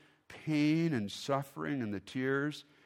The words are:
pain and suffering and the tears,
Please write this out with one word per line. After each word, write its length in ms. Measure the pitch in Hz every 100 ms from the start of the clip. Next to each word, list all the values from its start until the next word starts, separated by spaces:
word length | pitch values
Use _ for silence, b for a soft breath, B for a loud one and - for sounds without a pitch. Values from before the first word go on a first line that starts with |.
| b b -
pain 640 | - - 151 151 160 165
and 180 | 131 101
suffering 680 | - - 139 143 - 160 143
and 100 | 110
the 80 | 101
tears, 640 | - 131 131 139 147 147 b b